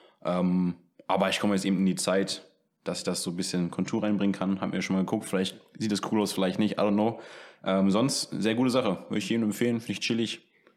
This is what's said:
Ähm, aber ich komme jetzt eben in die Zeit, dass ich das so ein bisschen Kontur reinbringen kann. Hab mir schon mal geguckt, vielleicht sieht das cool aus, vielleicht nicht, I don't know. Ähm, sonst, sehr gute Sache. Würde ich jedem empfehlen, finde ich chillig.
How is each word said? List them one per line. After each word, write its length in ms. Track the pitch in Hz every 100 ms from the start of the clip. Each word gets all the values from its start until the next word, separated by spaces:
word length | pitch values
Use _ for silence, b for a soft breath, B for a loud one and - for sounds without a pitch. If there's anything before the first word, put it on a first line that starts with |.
| B B
Ähm, 520 | - 90 90 90 90 87 _ - -
aber 200 | 95 95
ich 120 | -
komme 140 | 104 98
jetzt 100 | 95
eben 120 | 92
in 60 | 95
die 100 | 87
Zeit, 500 | - 95 98 - - _ _ _ -
dass 140 | 87
ich 40 |
das 180 | - 87
so 100 | 92
ein 40 | 87
bisschen 340 | - 90 85
Kontur 320 | - 90 117
reinbringen 300 | 104 101 101
kann. 280 | 95 92 95
Hab 100 | 98
mir 100 | 95
schon 140 | 92 95
mal 60 |
geguckt, 240 | 92 107 -
vielleicht 340 | 95 98 - - -
sieht 140 | 113
das 80 | 101 -
cool 120 | 107
aus, 100 | 101
vielleicht 280 | - 92 98
nicht, 180 | 104 -
I 40 |
don't 120 | 104
know. 260 | 104 110 113 B B B B 95
Ähm, 260 | 95 98
sonst, 380 | 98 135 131 -
sehr 240 | - 101 113
gute 140 | 127
Sache. 360 | 127 113 85 -
Würde 80 | 107
ich 100 | 98
jedem 160 | 117
empfehlen, 380 | 107 98 120 117
finde 100 | -
ich 80 | 98
chillig. 400 | - 117 110 - - b b